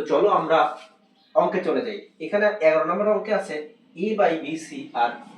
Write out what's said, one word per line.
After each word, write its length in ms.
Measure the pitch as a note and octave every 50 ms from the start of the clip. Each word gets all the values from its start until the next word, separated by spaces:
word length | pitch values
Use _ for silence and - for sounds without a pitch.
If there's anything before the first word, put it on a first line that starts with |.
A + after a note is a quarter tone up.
| C#3+ -
চলো 160 | D#3 D#3 F3+ G3+ F#3 E3+
আমরা 200 | D#3+ D3+ D#3+ D#3+ D3 - - - - - _ _ _ _ _ _ _ _ _ D#3
অঙ্কে 180 | F3 D#3 - F#3 -
চলে 140 | E3 C3+ C3 -
যাই। 120 | A2 G2+ G2+ - - _ _ D#3+
এখানে 200 | - G#3 G#3 G#3+ G#3 - - -
এগারো 180 | - D#3 - - -
নম্বর 260 | F#3 G3+ G3+ G#3 G#3
অঙ্কে 180 | G3 G3+ G#3+ G#3 F#3+
আছে 140 | - - D#3 D3+ D3+ - - _ _ _ _ E3 F#3+
A 20 | A3 G#3+ G3
by 140 | G3 E3 E3 D#3+ C#3
B 20 | D3 D#3+ - -
C 40 | - C#3+ C3+ C#3 - - A#2+
আর 100 | A#2+ A#2+ - - - - -